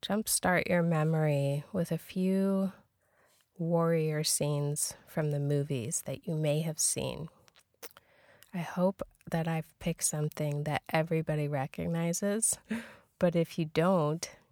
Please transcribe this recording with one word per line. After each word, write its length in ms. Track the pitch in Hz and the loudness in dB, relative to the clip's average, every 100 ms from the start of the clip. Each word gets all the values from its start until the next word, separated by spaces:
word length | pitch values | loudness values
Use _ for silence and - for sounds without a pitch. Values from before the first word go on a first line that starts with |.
jumpstart 640 | - 202 220 - 180 175 - | -2 -2 0 0 4 2 4
your 140 | 175 | 2
memory 800 | 170 160 156 160 156 143 139 143 - | 4 2 2 2 4 2 2 0 -4
with 200 | 190 170 | -4 -2
a 60 | 165 | -4
few 720 | - 185 185 190 196 190 190 - _ _ _ _ _ _ _ - | -4 -2 2 2 2 2 0 -4 _ _ _ _ _ _ _ -6
warrior 640 | 165 170 165 165 156 151 | 0 2 4 2 2 0
scenes 720 | 160 - 147 147 143 151 - - - | 0 0 2 2 0 -2 -4 -6 -8
from 240 | - 151 | -2 0
the 80 | 147 | 0
movies 640 | 143 143 143 135 113 170 - | 2 2 0 -2 -2 -4 -6
that 200 | 135 - | -8 -4
you 80 | |
may 280 | 156 156 151 | 0 2 2
have 180 | 160 151 | 0 0
seen. 480 | - - 131 - 165 - - _ _ _ - - _ _ _ - - | 0 0 -4 -6 -10 -14 -20 _ _ _ -18 -18 _ _ _ -20 -12
I 40 | 185 | -8
hope 440 | 160 - 180 196 - _ - | -6 0 0 0 -12 _ -4
that 160 | 165 165 | -2 0
I've 320 | 160 160 _ | -2 -6 _
picked 260 | - 165 | -4 -2
something 600 | - 151 151 - 151 147 | -2 -2 -4 -2 -4 -2
that 180 | 151 143 _ | -2 -4 _
everybody 580 | 165 160 160 160 156 147 | -2 0 -2 0 -2 -2
recognizes, 1120 | 147 135 - - 165 170 170 202 208 - - - 226 - | -2 -4 -6 -4 -2 -2 -2 -2 0 0 -2 -6 -10 -10
<laughs> 300 | - _ _ | -20 _ _
but 180 | 180 170 | 2 2
if 220 | 165 - | 0 0
you 80 | 156 | -2
don't 640 | - 170 190 147 160 - - _ | 2 4 4 2 -2 -6 -14 _